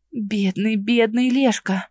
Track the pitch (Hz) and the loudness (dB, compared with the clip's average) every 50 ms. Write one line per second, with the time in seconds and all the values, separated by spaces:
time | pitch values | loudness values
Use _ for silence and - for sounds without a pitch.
0 | _ _ 330 247 208 196 214 202 202 190 185 - 202 220 220 208 196 220 240 233 | _ _ -10 -8 -6 -4 -2 0 0 0 -2 -2 -2 -2 -2 -2 -2 0 2 2
1 | 226 220 220 240 254 254 247 277 269 247 - - - - 190 190 - - | 2 2 2 0 0 2 2 2 2 2 2 0 -2 -4 -4 -4 -4 -8